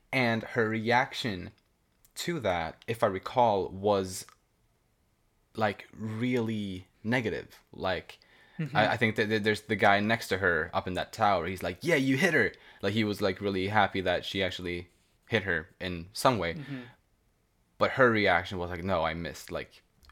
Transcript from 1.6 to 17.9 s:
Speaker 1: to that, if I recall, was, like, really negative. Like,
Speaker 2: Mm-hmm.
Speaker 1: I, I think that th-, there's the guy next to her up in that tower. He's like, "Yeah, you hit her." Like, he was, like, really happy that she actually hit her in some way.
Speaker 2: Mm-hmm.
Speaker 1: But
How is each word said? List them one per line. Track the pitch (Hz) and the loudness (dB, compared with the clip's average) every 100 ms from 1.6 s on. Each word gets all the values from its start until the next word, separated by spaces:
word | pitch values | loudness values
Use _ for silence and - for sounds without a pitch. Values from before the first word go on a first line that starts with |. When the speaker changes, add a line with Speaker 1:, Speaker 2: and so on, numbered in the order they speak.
| _ _ _ _ _ - | _ _ _ _ _ -10
Speaker 1:
to | - 170 | -8 -2
that, | 104 87 82 - - | 0 0 -4 -8 -8
if | 113 | 0
I | 110 | 0
recall, | 92 - 127 120 101 87 | 0 -2 2 4 4 -2
was, | 95 104 98 95 90 - _ _ _ _ _ _ _ _ _ _ _ _ - | -2 2 2 2 -6 -14 _ _ _ _ _ _ _ _ _ _ _ _ -2
like, | 107 98 - - | -2 -2 -10 -12
really | 110 110 123 127 113 110 101 92 - _ | -8 -4 0 0 0 -4 -6 -8 -12 _
negative. | 110 127 110 76 - - _ | -2 -2 -2 -4 -8 -18 _
Like, | - 92 87 - - _ - - - | -6 -4 -4 -6 -18 _ -20 -20 -8
Speaker 2:
Mm-hmm. | 151 127 | -2 2
Speaker 1:
I, | 107 | 2
I | 110 | 2
think | 113 107 | 0 2
that | 107 | 0
th-, | 110 | 2
there's | 107 104 | 2 0
the | - 104 | 0 2
guy | 107 101 | 6 4
next | 104 113 - | 4 0 0
to | 95 | 0
her | 95 82 85 | 2 2 0
up | 95 95 | -4 -4
in | |
that | 90 - | -4 -6
tower. | - 104 92 82 | 0 2 2 0
He's | 92 | -4
like, | 87 92 | -6 -6
"Yeah, | - 156 | 0 2
you | 135 131 | 2 2
hit | 180 156 | 4 4
her." | 98 - - - | 2 -2 -16 -6
Like, | 101 | -2
he | 107 | 0
was, | 104 98 | 0 0
like, | 101 95 | -2 0
really | 101 95 95 | -2 0 0
happy | 107 98 95 | 2 2 2
that | 90 85 | 0 0
she | - 98 | -2 -2
actually | 92 - 90 87 87 _ _ _ _ | -2 -2 -6 -6 -8 _ _ _ _
hit | 110 | -2
her | 98 85 - _ | 0 -4 -4 _
in | 92 87 85 | -6 -6 -8
some | - 135 113 | 0 2 2
way. | 85 82 | -2 -4
Speaker 2:
Mm-hmm. | 135 135 120 - _ _ _ _ _ _ _ _ | -10 -12 -14 -20 _ _ _ _ _ _ _ _
Speaker 1:
But | 101 | 0